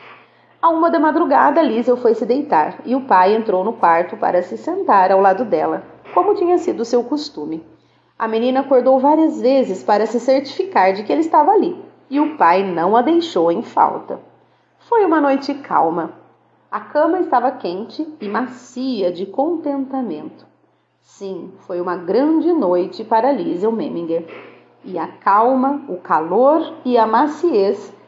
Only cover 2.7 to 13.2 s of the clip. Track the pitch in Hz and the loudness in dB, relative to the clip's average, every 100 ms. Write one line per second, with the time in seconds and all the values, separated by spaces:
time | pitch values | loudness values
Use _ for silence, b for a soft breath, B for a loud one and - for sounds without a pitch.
2.7 | - - 262 262 190 185 220 226 185 190 | -4 -4 -4 2 4 4 2 0 -2 -2
3.7 | - 170 165 175 - 180 175 180 220 302 | 0 2 2 0 -4 0 0 -2 -8 -8
4.7 | 370 330 202 185 190 196 190 196 156 160 | -4 2 4 4 4 4 2 0 -2 -2
5.7 | 160 - - - - 370 403 349 359 - | -4 -10 -20 -4 -2 0 0 2 0 0
6.7 | 208 233 247 240 294 294 156 151 160 - | -4 -2 -2 -2 -6 -8 -12 -10 -10 -14
7.7 | b b b b - 226 220 247 262 269 | b b b b -10 -4 -2 0 0 2
8.7 | 262 254 262 285 311 311 214 233 269 196 | 4 4 4 4 4 2 2 2 2 2
9.7 | 185 - 208 220 240 240 269 277 - 381 | -2 0 0 0 -2 0 0 0 -8 -2
10.7 | 214 190 196 214 285 320 320 330 415 247 | 2 2 0 -2 -2 2 2 4 2 0
11.7 | - - _ - 277 302 - 170 185 196 | -6 -16 _ -6 -2 -2 2 2 2 0
12.7 | 165 175 226 254 339 | -2 2 2 2 0